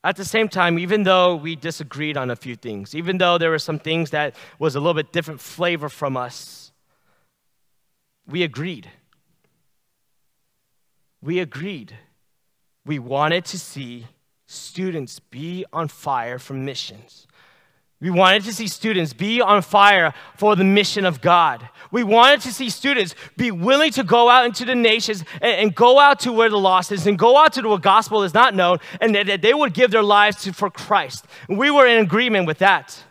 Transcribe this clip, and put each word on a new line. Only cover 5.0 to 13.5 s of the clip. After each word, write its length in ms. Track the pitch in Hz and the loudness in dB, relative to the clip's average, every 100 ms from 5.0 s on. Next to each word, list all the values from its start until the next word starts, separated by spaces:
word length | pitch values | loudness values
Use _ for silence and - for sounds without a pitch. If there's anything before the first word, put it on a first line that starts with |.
| 151 | -4
different 280 | 170 151 143 | -8 -8 -18
flavor 500 | - - 175 170 143 | -20 -6 -4 -4 -10
from 280 | - 143 131 | -10 -8 -6
us, 540 | 123 - - - - _ _ _ _ _ _ _ _ _ _ _ _ _ _ _ - | -10 -14 -20 -20 -20 _ _ _ _ _ _ _ _ _ _ _ _ _ _ _ -12
we 160 | 156 | -6
agreed. 480 | 170 120 170 165 180 _ _ _ _ _ _ _ _ _ _ _ _ _ _ _ _ _ _ _ _ _ _ _ | -6 -6 -10 -12 -18 _ _ _ _ _ _ _ _ _ _ _ _ _ _ _ _ _ _ _ _ _ _ _
We 160 | 135 175 | -6 -6
agreed. 580 | 160 135 185 165 101 110 _ _ _ _ _ _ _ _ - | -6 -10 -12 -12 -18 -20 _ _ _ _ _ _ _ _ -10
We 100 | 151 | -10
wanted 480 | 120 139 151 175 | -6 -2 0 -2
to 140 | 175 | -6